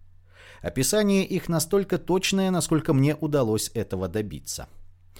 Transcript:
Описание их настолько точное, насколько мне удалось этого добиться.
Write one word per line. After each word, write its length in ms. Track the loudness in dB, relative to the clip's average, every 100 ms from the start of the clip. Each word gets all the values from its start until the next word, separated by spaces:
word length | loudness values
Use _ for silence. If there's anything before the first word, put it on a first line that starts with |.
| -20 -20 -20 -20 -20 -12
Описание 640 | -6 -2 0 2 4 2
их 240 | 2 -2 -2
настолько 480 | -2 0 0 0 -2
точное, 540 | 0 0 2 0 0
насколько 420 | 0 2 2 2
мне 220 | 4 4
удалось 560 | 2 0 0 2 0 -2
этого 340 | -6 -4 -4 -4
добиться. 640 | -4 -4 -8 -10 -12 -14 -18 -20 -20 -20 -20